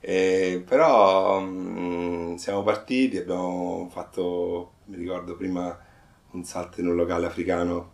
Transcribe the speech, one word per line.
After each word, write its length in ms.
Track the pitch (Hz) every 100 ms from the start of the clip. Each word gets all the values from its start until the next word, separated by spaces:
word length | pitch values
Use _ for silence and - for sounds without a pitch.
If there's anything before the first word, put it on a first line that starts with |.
eh, 600 | 90 92 92 92 92 90 90
però, 720 | 131 160 123 98 95 95 95
mm, 920 | 95 92 90 90 87 87 87 85 85
siamo 280 | 85 - 101
partiti, 540 | 101 107 - 127 131 95
abbiamo 720 | 87 90 90 90 87 87 87
fatto, 800 | 92 85 - 90 87 87 87 87 _ -
mi 100 | 92
ricordo 380 | 87 90 87
prima 460 | 85 92 90 82 85 - - _ _ _
un 120 | 90
salto 360 | 87 90 87 -
in 80 | 90
un 80 | 87
locale 280 | 85 85 87
africano 680 | 87 85 90 87 87 87